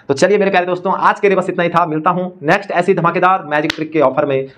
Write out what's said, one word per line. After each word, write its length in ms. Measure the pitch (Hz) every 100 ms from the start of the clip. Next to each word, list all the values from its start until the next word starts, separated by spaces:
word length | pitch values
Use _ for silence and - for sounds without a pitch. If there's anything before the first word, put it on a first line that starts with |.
| -
तो 60 |
चलिए 240 | 139 185 208
मेरे 140 | 196
प्यारे 140 | 185 180
दोस्तों, 280 | 175 185
आज 260 | 180 175 208
के 100 | 202
लिए 80 | 190
बस 120 | 180
इतना 140 | 175
ही 60 | 175
था। 160 | 170 170
मिलता 240 | 156 180
हूँ 300 | 175 180 -
next 280 | 147 196 202
ऐसी 220 | 175 180
धमाकेदार 500 | 170 165 175 180 190
magic 280 | 151 147 151 -
trick 160 | 156
के 100 | 156
offer 240 | 135 131 143
में। 220 | 135 135